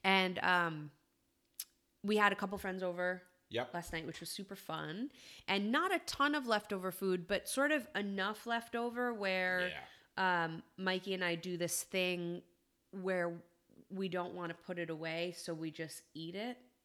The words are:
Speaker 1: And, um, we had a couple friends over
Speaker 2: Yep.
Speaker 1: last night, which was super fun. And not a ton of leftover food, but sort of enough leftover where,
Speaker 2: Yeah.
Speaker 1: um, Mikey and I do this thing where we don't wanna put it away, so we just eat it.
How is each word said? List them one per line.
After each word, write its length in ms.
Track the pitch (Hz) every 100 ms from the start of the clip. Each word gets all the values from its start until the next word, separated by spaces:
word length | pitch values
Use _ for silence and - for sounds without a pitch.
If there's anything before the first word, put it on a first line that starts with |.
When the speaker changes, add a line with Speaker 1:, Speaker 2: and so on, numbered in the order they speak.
Speaker 1:
And, 360 | 190 190 185 180
um, 520 | - 180 170 156 151 _ _ _ _ _ _ - - _ _ _
we 120 | 202 214
had 140 | 202
a 40 |
couple 220 | 196 196 196
friends 260 | 196 185
over 380 | 180 175 180 180 - _ _
Speaker 2:
Yep. 240 | 113 127
Speaker 1:
last 180 | 117 -
night, 120 | 160
which 140 | 160 -
was 100 | 165
super 260 | - 190
fun. 540 | 190 - 160 151 175 277 - - - -
And 240 | 196 208
not 220 | 277 370
a 60 | 339
ton 300 | - - 285
of 120 | 294 247
leftover 440 | 214 - 196 185
food, 360 | 180 190 185 170
but 220 | 202 -
sort 220 | - 285
of 160 | 302 220
enough 500 | 190 202 196 196 208
leftover 680 | 233 233 226 233 240 240 247
where, 560 | 226 196 185 185 185 180 - - - _ -
Speaker 2:
Yeah. 280 | 190 175
Speaker 1:
um, 180 | 165 165 - -
Mikey 360 | 185 185 190
and 80 | 185
I 120 | 180
do 220 | 170 180 170
this 260 | 170 -
thing 600 | - 190 180 180 175 175 - _ _ _ _
where 500 | 196 185 185 175 170 - _ _ - -
we 180 | 190 190
don't 260 | 180 180
wanna 180 | 180 170
put 240 | 170 - 175
it 100 | 165
away, 440 | 156 165 165 175
so 180 | 170 -
we 160 | 165 160
just 320 | 156 160 - _
eat 220 | - 165
it. 220 | 190 233 247 - _